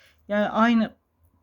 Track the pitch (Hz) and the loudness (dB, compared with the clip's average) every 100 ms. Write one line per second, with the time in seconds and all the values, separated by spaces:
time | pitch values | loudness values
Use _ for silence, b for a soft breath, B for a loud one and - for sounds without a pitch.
0 | B B - 208 208 - 233 233 214 - | B B -6 -2 -2 0 2 2 -2 -8
1 | _ _ _ _ | _ _ _ _